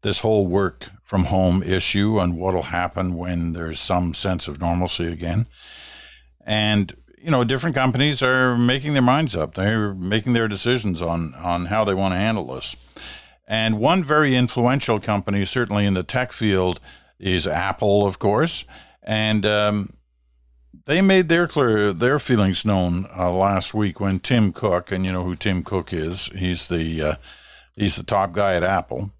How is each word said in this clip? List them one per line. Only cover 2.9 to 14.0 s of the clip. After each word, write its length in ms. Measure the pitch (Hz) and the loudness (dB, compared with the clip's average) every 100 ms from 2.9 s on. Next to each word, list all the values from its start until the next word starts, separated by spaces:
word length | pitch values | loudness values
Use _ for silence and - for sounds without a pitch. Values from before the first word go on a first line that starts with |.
| 101 92 85 | -4 -4 -4
when 380 | 90 87 85 | -4 -4 -4
there's 260 | 82 82 78 | -4 -6 -6
some 340 | - 90 87 | -2 0 0
sense 320 | 76 98 90 - | -2 -4 -2 -6
of 140 | 73 | -4
normalcy 460 | 85 87 90 - 85 | -2 0 -2 -2 -4
again. 420 | 80 87 92 117 - - - - - - - _ _ - | -6 -4 -2 -4 -8 -20 -20 -20 -20 -20 -20 _ _ -4
And, 480 | 107 107 107 95 - _ - | 0 2 2 0 -6 _ -14
you 120 | 165 | -2
know, 100 | 139 | 0
different 320 | 120 131 165 | 2 0 -2
companies 480 | 139 131 120 147 135 | 0 0 2 0 2
are 340 | 131 131 127 120 | 2 4 2 2
making 360 | 120 131 139 | 2 2 0
their 100 | 143 | 2
minds 320 | 123 135 156 | 4 4 0
up. 200 | 95 76 | -2 -4
They're 400 | - 98 113 104 | -2 0 0 -2
making 400 | 98 90 107 127 | -4 -2 -2 2
their 120 | 117 113 | 2 2
decisions 560 | 98 117 123 107 85 | 0 0 0 0 -2
on, 320 | 85 85 80 | -2 -2 -4
on 320 | - 87 87 87 | -6 -4 -2 -2
how 160 | 107 | 0
they 120 | 104 | 0
wanna 260 | 95 95 90 | 0 0 0
handle 340 | 107 110 67 | 0 -2 -4
this. 220 | 65 - - - - - - - _ _ | -8 -10 -12 -18 -20 -18 -20 -20 _ _
And 320 | 110 113 107 | -2 0 2
one 240 | 123 185 | 2 2